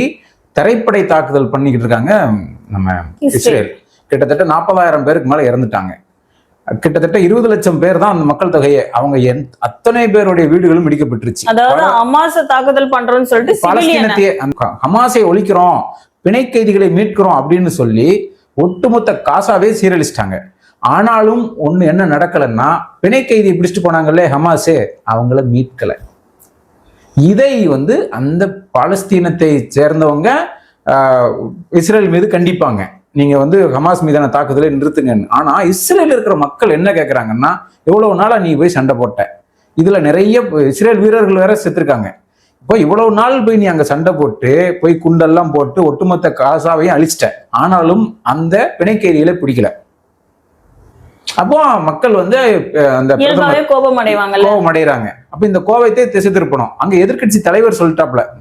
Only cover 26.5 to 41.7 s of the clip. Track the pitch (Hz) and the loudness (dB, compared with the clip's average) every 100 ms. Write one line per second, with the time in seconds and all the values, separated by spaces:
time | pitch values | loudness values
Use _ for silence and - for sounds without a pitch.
26.5 | _ _ _ _ _ _ - 151 208 277 | _ _ _ _ _ _ 0 2 4 2
27.5 | 247 180 135 151 285 - 117 135 170 196 | 0 0 0 -2 -2 -4 -6 -4 -2 -2
28.5 | - - 127 147 196 190 185 175 - 160 | -6 -6 -2 -2 -2 -2 0 0 0 0
29.5 | 143 117 139 151 156 156 147 190 285 349 | 0 -2 0 0 2 0 0 0 -2 -4
30.5 | - _ _ 139 135 135 127 120 - 117 | -12 _ _ -2 0 2 2 0 -2 -10
31.5 | - - 170 165 214 190 170 208 185 180 | -14 -4 -2 2 2 2 0 0 0 0
32.5 | 180 147 107 95 - _ 143 143 143 139 | 0 -2 -2 -6 -14 _ -2 2 2 2
33.5 | 196 170 131 160 175 160 147 139 143 139 | 2 2 0 0 0 0 0 0 -2 -2
34.5 | 135 156 139 147 151 131 110 98 123 151 | 0 0 0 -2 -2 0 0 0 -2 0
35.5 | 165 170 190 - 359 320 254 214 165 143 | 0 0 -2 0 2 2 0 0 -2 -2
36.5 | - 220 151 196 165 151 127 113 113 143 | -2 0 2 0 0 -2 -2 -4 -2 -2
37.5 | 180 - _ - 202 214 180 214 226 175 | -4 -10 _ 0 2 2 2 0 0 0
38.5 | 143 175 139 131 123 120 - - - _ | 0 0 0 0 0 -2 -4 -8 -10 _
39.5 | _ _ - 170 196 147 165 202 240 240 | _ _ -2 2 2 2 2 2 2 0
40.5 | 156 151 131 220 214 214 226 202 190 190 | 0 0 2 0 2 2 2 2 2 2
41.5 | 214 175 | 0 -2